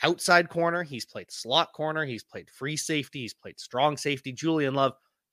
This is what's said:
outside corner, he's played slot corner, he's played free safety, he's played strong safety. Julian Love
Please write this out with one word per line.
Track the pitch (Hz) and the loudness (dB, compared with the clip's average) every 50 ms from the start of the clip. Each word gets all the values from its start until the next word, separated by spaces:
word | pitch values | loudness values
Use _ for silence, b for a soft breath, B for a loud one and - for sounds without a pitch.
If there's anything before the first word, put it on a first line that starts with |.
| - | 2
outside | 151 175 - - - 180 175 175 165 | 2 2 2 4 6 6 6 6 4
corner, | - 170 170 170 170 175 175 | 0 0 0 0 0 -2 -4
he's | 143 143 113 - | -6 -8 -10 -10
played | - - 113 87 - | -10 -12 -14 -14 -12
slot | - - - 113 131 160 165 - - | -12 -10 -4 0 2 2 2 0 -2
corner, | - 151 156 156 160 156 | -6 -4 -4 -2 -2 -4
he's | 135 120 104 - | -4 -6 -8 -10
played | _ - - - _ | _ -14 -16 -16 _
free | - - 131 143 156 | -14 -8 -6 -6 -4
safety, | 147 - - 160 147 131 - - 143 | -4 -2 -2 -2 -2 -2 -4 -8 -10
he's | 123 104 - | -10 -10 -12
played | _ - 95 - - | _ -16 -18 -16 -16
strong | - - - 123 139 151 147 | -12 -6 0 2 2 2 2
safety. | 135 - 147 143 135 - 135 127 | 0 -2 -2 -4 -4 -6 -8 -8
Julian | - 147 165 160 156 143 135 131 | -4 0 0 2 2 2 2 2
Love | 139 135 131 117 _ _ _ _ _ _ _ | 4 4 2 2 _ _ _ _ _ _ _